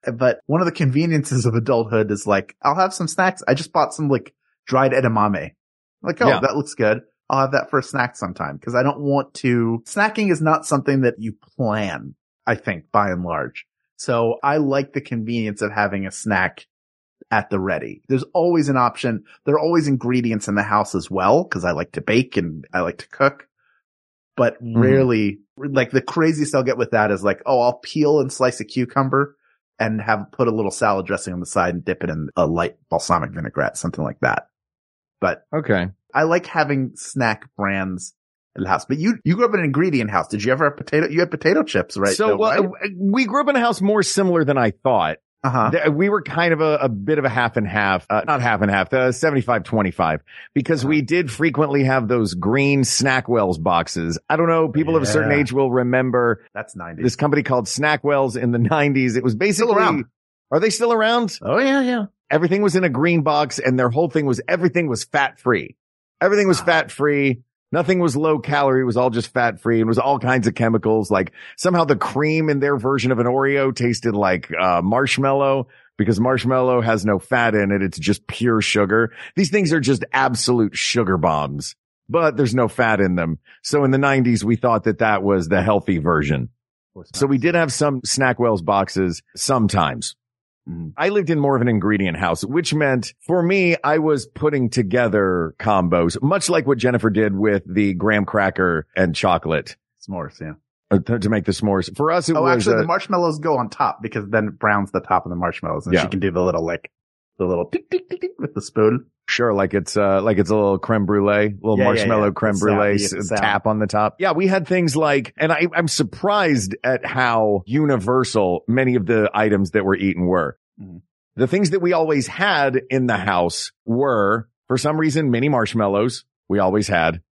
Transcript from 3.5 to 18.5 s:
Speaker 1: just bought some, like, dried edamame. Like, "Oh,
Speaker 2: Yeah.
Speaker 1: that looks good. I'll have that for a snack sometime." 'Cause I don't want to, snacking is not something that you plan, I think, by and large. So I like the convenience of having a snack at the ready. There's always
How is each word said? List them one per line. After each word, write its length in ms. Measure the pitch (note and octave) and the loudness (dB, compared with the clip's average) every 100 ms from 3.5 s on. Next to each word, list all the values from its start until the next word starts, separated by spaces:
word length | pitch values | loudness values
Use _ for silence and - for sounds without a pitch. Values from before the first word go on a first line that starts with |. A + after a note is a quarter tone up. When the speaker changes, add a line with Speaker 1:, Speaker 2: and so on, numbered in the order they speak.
Speaker 1:
just 180 | C3+ E3 | 0 0
bought 220 | E3+ C#3+ | 0 0
some, 140 | - D3+ | 0 -2
like, 260 | C3 - _ _ _ - | -2 -2 _ _ _ -2
dried 260 | B2+ C3+ | 2 4
edamame. 600 | B2+ B2+ A2 G#2 F#2+ D2+ _ _ _ _ _ | 4 2 2 2 0 -6 _ _ _ _ _
Like, 180 | - - | -8 0
"Oh, 60 | A#3 | 2
Speaker 2:
Yeah. 120 | B2 | 4
Speaker 1:
that 160 | B2+ C#3+ | 2 -2
looks 180 | C#3+ | -6
good. 280 | - G#2+ A2+ - _ _ | 0 2 2 -4 _ _
I'll 120 | C3+ | 0
have 120 | C3+ | 0
that 180 | C#3 - | 0 0
for 80 | C3+ | -4
a 40 | |
snack 340 | B2+ C#3 B2 - | -2 -4 -4 -4
sometime." 420 | F#2 F#2 D#2 C#2+ | -10 -8 -10 -8
'Cause 160 | - | -4
I 80 | A#2+ | 0
don't 180 | C3+ C#3+ | 0 -2
want 340 | C#3+ C#3 C#3 | -2 -2 -2
to, 480 | - C3+ A#2+ A#2 A#2 - | -4 0 0 0 -4 -6
snacking 440 | - G#3+ G#3+ G#3 | -2 -2 0 -2
is 100 | D#3+ | 0
not 240 | D#3 D#3 - | 2 0 0
something 340 | C#3+ C3+ C3+ | -2 0 2
that 120 | B2 A#2 | 0 -2
you 140 | A2 G#2 _ - | -12 -14 _ -6
plan, 580 | A#2+ G#2+ G2+ D2 C#2 - _ _ - | -4 -2 -4 -6 -12 -20 _ _ -4
I 80 | |
think, 360 | A#2 - F2 - | -2 -2 -8 -2
by 180 | G#2 G#2 | 0 0
and 120 | F2+ | -2
large. 420 | F2 D#2+ B1+ - - _ _ _ | -4 -4 -6 -10 -20 _ _ _
So 400 | - A#2+ A#2 A#2 | -4 0 0 -2
I 160 | C#3+ D3+ | -2 0
like 340 | C#3+ C3+ C#3 | 0 -2 -2
the 80 | C#3+ | -8
convenience 600 | C#3+ A#2+ A2 A#2 G#2+ G2+ | -6 -8 -4 -4 -4 -4
of 100 | G#2 | -4
having 340 | G#2+ G2+ G2 F#2+ | -2 -2 -2 -8
a 40 | |
snack 560 | - A2 G2 F#2 - - _ _ _ _ _ - | -8 -2 0 0 -4 -20 _ _ _ _ _ -4
at 200 | A2 - | -4 -2
the 80 | G2+ | -4
ready. 440 | F#2+ D#2+ A#1 G1+ _ | -2 -4 -6 -14 _
There's 140 | C3+ - | -4 -2
always 340 | F3+ E3+ | -2 2